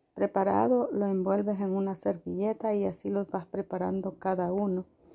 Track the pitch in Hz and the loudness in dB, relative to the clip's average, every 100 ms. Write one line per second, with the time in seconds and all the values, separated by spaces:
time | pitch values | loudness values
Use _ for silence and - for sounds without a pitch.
0 | _ - 196 196 190 196 233 247 240 202 | _ -2 0 2 2 4 4 4 2 0
1 | 202 190 190 202 202 196 196 190 196 190 | 0 2 2 2 0 0 0 0 0 -2
2 | 202 175 175 175 208 214 220 208 196 170 | -2 -4 -4 -2 -2 0 0 0 0 -2
3 | 202 202 196 190 175 196 190 185 185 190 | -4 -2 -2 -6 -6 -6 -4 -4 -2 -2
4 | 190 - 190 185 175 190 202 185 - _ | -4 -4 -2 0 0 0 0 -2 -4 _
5 | - | -20